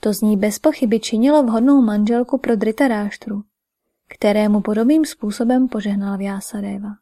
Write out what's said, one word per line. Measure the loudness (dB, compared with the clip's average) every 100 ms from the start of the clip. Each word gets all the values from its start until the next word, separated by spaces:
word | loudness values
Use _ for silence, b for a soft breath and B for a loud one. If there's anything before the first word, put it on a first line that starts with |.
To | -2
z | 0
ní | 0 0
bez | 0 0
pochyby | -2 0 0 -2
činilo | -2 0 2 4
vhodnou | 2 2 4 4
manželku | 4 2 0 0 0 -4
pro | 0 0
Dritaráštru, | 0 0 0 0 -4 -8 -10 -10 -10 _ _ _ _ _ _
kterému | -2 0 2 2 2
podobným | 0 0 2 4
způsobem | 2 -4 -8 -4 0 2 2
požehnal | -2 -4 -4 -4 -6
Vyasadeva. | -6 -8 -10 -10 -8 -8 -10 -14